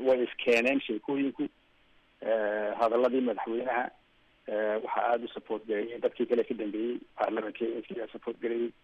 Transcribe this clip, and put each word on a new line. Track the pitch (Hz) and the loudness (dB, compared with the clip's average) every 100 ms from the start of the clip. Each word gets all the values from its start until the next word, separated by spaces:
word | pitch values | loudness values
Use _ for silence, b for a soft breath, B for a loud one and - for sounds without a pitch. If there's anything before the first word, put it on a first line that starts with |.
| 131 | 2
way | 127 | 4
iskeeneen | 120 - - 117 123 139 | 2 -2 2 4 4 0
sheekooyinku, | - 107 - 139 139 - 147 _ _ _ _ _ _ - | 0 -6 -2 0 0 -2 -6 _ _ _ _ _ _ -10
eh, | 110 110 104 107 104 95 | -2 0 2 0 -2 2
hadalladii | 117 117 127 127 | 4 6 4 4
madaxweynaha, | 123 101 - 117 127 120 127 - _ _ _ _ - | 2 -2 -2 -2 0 -2 -2 -8 _ _ _ _ -6
eh, | 107 107 110 | -2 0 0
waxaa | - - 110 | -2 0 2
aad | 120 | 0
u | 117 | -2
support | - - 110 110 | -10 -6 -6 -2
gareeyay, | 104 113 120 | -2 -2 -2
dadkii | 123 - 117 | -4 0 0
kale | 117 | 2
ka | 110 | 2
dambeeyey, | 113 104 107 117 123 - - | -2 -4 -2 -2 -4 -8 -2
baarlamaanka | 104 110 107 - | -2 0 -4 -4
ayaa | 117 117 - 117 107 | -4 -4 -8 -8 -8
support | - - 117 | -8 -10 -6
gareeyay. | 117 117 - - | -2 -2 -2 -4